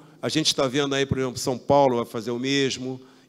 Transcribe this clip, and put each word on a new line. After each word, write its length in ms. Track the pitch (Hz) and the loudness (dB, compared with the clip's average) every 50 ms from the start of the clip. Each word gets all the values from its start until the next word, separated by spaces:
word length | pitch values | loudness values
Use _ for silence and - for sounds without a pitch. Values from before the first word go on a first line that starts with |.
| - - - - | -14 -20 -14 -8
a 80 | - 123 | -6 -2
gente 240 | 120 156 156 - | 0 0 0 0
tá 140 | - - 139 | 0 0 0
vendo 280 | 127 120 147 143 139 139 | 0 0 0 0 0 0
aí, 120 | 135 139 | 0 0
por 100 | 135 131 131 | 0 0 -2
exemplo, 200 | 131 127 113 127 | -2 -4 -4 -6
São 180 | - 143 127 | -4 -4 -4
Paulo 400 | 117 - - 139 143 139 131 123 | -4 0 2 4 6 6 4 4
vai 100 | 117 117 | 2 -2
fazer 260 | - - 117 101 120 | -4 -6 -8 -6 -4
o 60 | 120 120 | -4 -4
mesmo, 640 | 127 135 139 139 135 127 120 127 127 131 131 127 - - - - _ | -2 0 0 2 0 0 -2 -4 -8 -10 -10 -12 -14 -20 -20 -20 _